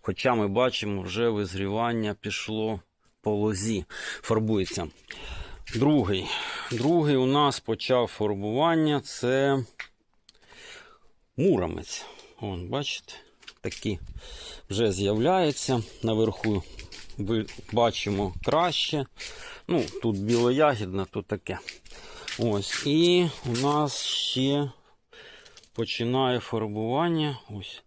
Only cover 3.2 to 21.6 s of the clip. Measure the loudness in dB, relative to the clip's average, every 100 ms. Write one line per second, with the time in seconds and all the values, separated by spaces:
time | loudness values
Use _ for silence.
3.2 | -2 2 2 0 0 -2 -4 -12 -10 -10
4.2 | 0 0 2 2 0 -4 -6 -10 -18 -16
5.2 | -12 -10 -10 -12 -6 2 4 4 4 0
6.2 | -2 -6 -6 -8 -6 0 4 4 4 4
7.2 | 4 4 4 2 -4 -4 2 4 4 0
8.2 | -2 0 -2 2 4 4 2 0 -2 -2
9.2 | 2 4 4 2 -2 -12 -18 _ _ _
10.2 | _ _ _ -20 -20 -20 -20 -20 -20 _
11.2 | _ 2 4 4 2 -4 -8 -10 -12 -18
12.2 | -20 -12 -8 -6 -4 -4 -4 -8 -10 -20
13.2 | -20 _ -20 -10 -10 -6 -4 -4 -8 -14
14.2 | -14 -16 -16 -16 -6 0 2 2 2 2
15.2 | 4 4 2 0 0 0 -2 -4 0 2
16.2 | 2 2 0 0 -2 -16 -16 -16 -14 -8
17.2 | -2 -2 -2 -10 -2 4 4 4 -2 0
18.2 | 0 -2 2 2 2 0 -2 -2 -4 -10
19.2 | -14 -12 -16 -14 0 0 0 -2 -2 0
20.2 | 2 4 4 4 4 2 -2 -4 -4 -6
21.2 | -6 -6 -6 -8